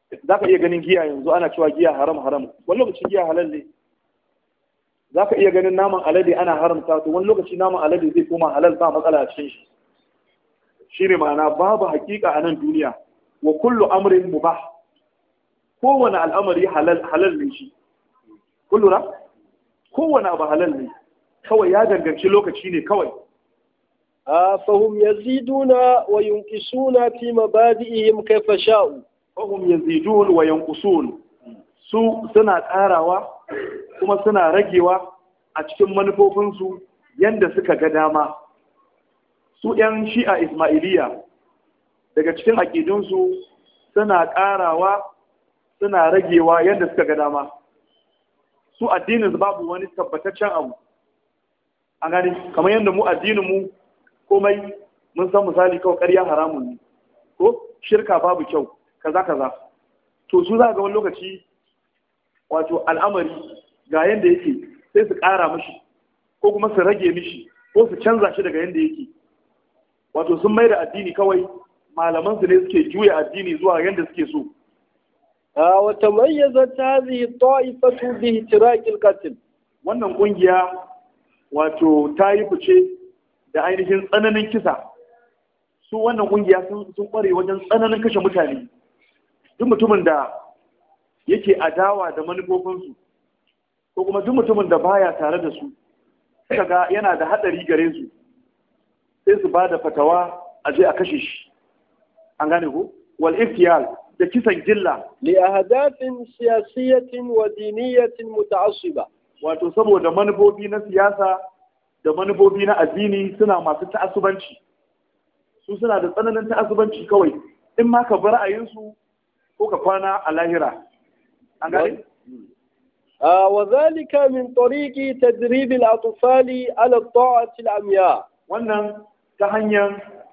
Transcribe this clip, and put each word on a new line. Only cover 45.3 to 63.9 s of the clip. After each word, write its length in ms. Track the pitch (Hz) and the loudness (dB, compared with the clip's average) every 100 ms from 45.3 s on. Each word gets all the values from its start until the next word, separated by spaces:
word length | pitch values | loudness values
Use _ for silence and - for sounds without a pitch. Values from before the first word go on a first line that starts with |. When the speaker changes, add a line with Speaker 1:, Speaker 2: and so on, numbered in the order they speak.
| _ _ _ _ _ | _ _ _ _ _
Speaker 1:
suna 300 | 202 190 165 | -2 2 4
ragewa 500 | 190 170 170 165 170 | 4 2 2 4 4
yanda 260 | 175 202 170 | 4 0 -2
suka 140 | - | -2
ga 100 | 151 151 | -2 0
dama. 340 | 147 143 139 - _ _ _ _ _ _ _ _ _ _ _ _ | -2 -4 -8 -14 _ _ _ _ _ _ _ _ _ _ _ _
Su 60 | 226 | -2
addininsu 520 | 180 - 233 202 160 | -2 0 -2 0 0
babu 280 | 196 196 170 | -2 -2 -8
wani 180 | 180 190 - | -10 -10 -8
tabbataccen 560 | 175 156 196 190 208 | -8 -6 -8 -6 -4
abu. 200 | 170 131 123 _ _ _ _ _ _ _ _ _ _ _ _ | -4 -6 -12 _ _ _ _ _ _ _ _ _ _ _ _
A 80 | 160 | -4
gani, 260 | 180 180 175 - | -2 -2 -4 -6
kamar 160 | - 180 | -2 0
yadda 200 | 220 202 | 2 0
mu 80 | 185 | 0
addininmu 640 | 185 170 208 208 185 190 190 - _ _ _ _ _ | -2 -2 -2 -4 -2 -4 -6 -14 _ _ _ _ _
komai 420 | 196 202 202 - - - _ _ 170 | 2 2 0 -4 -18 -20 _ _ -6
mun 160 | 180 | 0
san 100 | 202 | 0
misali 360 | 196 160 180 175 | 0 2 0 0
kawai 160 | 185 180 | -2 0
ƙarya 240 | 175 185 | 2 2
haramun 380 | 175 151 160 151 123 | 2 -2 -2 -4 -10
ne. 80 | 123 _ _ _ _ _ _ | -14 _ _ _ _ _ _
Ko 240 | 202 233 - - | 0 0 -8 -20
shirka 380 | - 214 - 170 | 0 0 2 0
babu 220 | 180 175 151 | 0 -2 -2
kyau, 220 | 156 131 _ _ _ | -4 -6 _ _ _
kaza 220 | 156 175 180 | -4 -2 -2
kaza. 240 | 139 131 - - _ _ _ _ _ _ | -4 -4 -8 -18 _ _ _ _ _ _
To 140 | 180 | 0
su 120 | 170 226 | 2 2
za 140 | 240 | 2
ga 80 | 196 | 2
wani 120 | 202 | -2
lokaci 480 | 208 190 - 185 190 _ _ _ _ _ _ _ _ _ _ _ | -4 -4 -8 -14 -18 _ _ _ _ _ _ _ _ _ _ _
wato 340 | 160 160 165 - | -6 -4 -4 -2
al'amari 440 | 160 202 196 160 - - - _ _ _ | -2 -2 -2 -6 -8 -16 -20 _ _ _